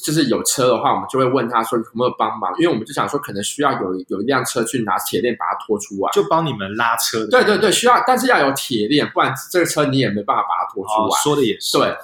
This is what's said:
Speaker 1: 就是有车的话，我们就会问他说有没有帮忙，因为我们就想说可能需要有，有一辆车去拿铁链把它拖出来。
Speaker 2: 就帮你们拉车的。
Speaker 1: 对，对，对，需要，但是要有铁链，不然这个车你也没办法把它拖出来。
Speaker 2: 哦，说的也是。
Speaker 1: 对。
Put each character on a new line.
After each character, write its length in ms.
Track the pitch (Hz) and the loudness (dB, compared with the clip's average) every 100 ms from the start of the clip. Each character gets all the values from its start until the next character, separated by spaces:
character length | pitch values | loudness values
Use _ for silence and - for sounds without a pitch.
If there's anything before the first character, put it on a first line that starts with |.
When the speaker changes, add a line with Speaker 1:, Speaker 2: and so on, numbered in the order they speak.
Speaker 1:
就 80 | - | -2
是 120 | 156 | 0
有 180 | 135 98 | 2 0
车 260 | - - 127 | 0 2 2
的 140 | 110 | 4
话， 100 | 135 | 2
我 60 | 107 | 0
们 100 | - | -2
就 100 | 131 | 0
会 60 | |
问 240 | 127 131 117 | 2 2 0
他 140 | 120 | 0
说 160 | 110 120 | 0 -2
有 60 | 110 | -4
没 100 | 113 123 | -2 -2
有 80 | - | 0
帮 200 | 107 104 | -2 -2
忙， 140 | 95 90 | -4 0
因 80 | 170 | 2
为 20 | |
我 80 | 120 | 0
们 80 | |
就 80 | - | -4
想 160 | 143 110 | -4 -2
说 100 | 139 | -4
可 140 | - | -6
能 100 | 98 | -6
需 200 | 104 - | -6 -2
要 100 | 143 131 | 0 0
有， 140 | 95 92 92 | -2 -6 -6
有 120 | 95 | -4
一 60 | 117 | 0
辆 180 | 131 | 0
车 180 | 120 123 | 0 -2
去 180 | 113 131 | -2 -2
拿 160 | 104 92 | -2 -4
铁 240 | - 98 | -2 -2
链 120 | 120 110 | -2 -2
把 80 | 82 | -4
它 180 | 107 | -6
拖 140 | - 104 | -4 -4
出 160 | - | -4
来。 160 | 98 95 | -4 0
Speaker 2:
就 100 | 202 170 | 0 2
帮 160 | 165 | 0
你 80 | 160 | 0
们 240 | 110 98 107 | -4 -6 -2
拉 180 | 117 117 | 0 0
车 240 | - 113 | -2 -2
的。 80 | 110 | 2
Speaker 1:
对， 160 | 247 | 4
对， 120 | 208 196 | 4 4
对， 160 | 214 | 2
需 140 | - 240 | 2 4
要， 180 | 233 247 | 4 4
但 120 | 254 | 2
是 80 | 262 | 2
要 200 | 202 139 | 4 2
有 60 | |
铁 340 | 135 - 113 104 | 0 -4 -2 2
链， 200 | 147 113 | 2 2
不 60 | 175 | 0
然 100 | 135 131 - | 0 -2 -2
这 100 | 180 | 0
个 40 | |
车 220 | 160 160 143 | 0 2 2
你 100 | 135 | 2
也 120 | 113 | 0
没 120 | 101 | 0
办 120 | 104 120 | -2 -2
法 60 | |
把 60 | - 85 | 0 -2
它 120 | 92 | -4
拖 100 | 107 | -6
出 80 | 98 | -2
来。 140 | 107 107 | 0 2
Speaker 2:
哦， 40 | - | 2
说 120 | 147 | 2
的 80 | 147 | 2
也 160 | 120 95 | 2 0
是。 200 | - 147 | 0 0
Speaker 1:
对。 180 | 110 - | 0 -2